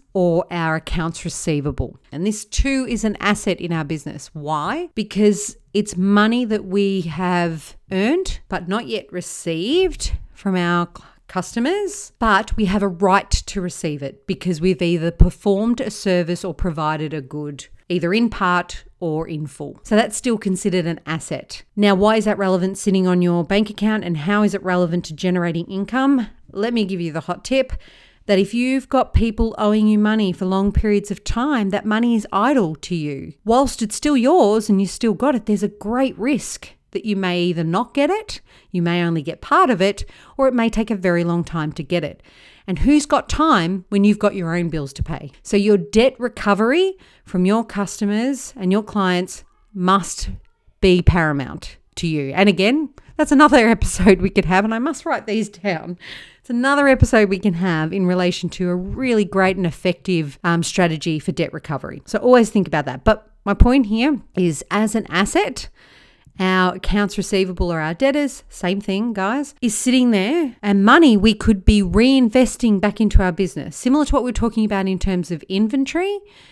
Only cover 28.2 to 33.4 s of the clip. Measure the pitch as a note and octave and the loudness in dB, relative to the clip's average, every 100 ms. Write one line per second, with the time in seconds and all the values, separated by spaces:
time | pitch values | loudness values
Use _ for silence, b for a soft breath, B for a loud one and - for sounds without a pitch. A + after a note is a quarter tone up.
28.2 | - F#3+ G3 A#3+ B3 C4 - C4 - - | 0 0 2 0 0 -2 0 -2 2 2
29.2 | A#3 G#3+ A3+ - G#3+ G#3+ G#3+ G#3+ G#3+ A3 | 0 0 -4 0 0 2 4 2 2 2
30.2 | G3+ F3 F#3 F#3+ G3+ G3+ G#3+ G#3 G3+ F#3+ | 0 -2 -2 0 0 0 2 0 -2 -8
31.2 | - A#3 C#4 C4+ G3+ F#3+ G#3+ G#3+ A#3+ A#3 | -6 -4 -2 0 -2 -2 -2 0 2 0
32.2 | G#3 F#3+ A#3 C#4 F3 D#3+ - F3 D3 C#3 | 0 0 2 2 0 -4 -8 -6 -6 -8
33.2 | - - | -12 -10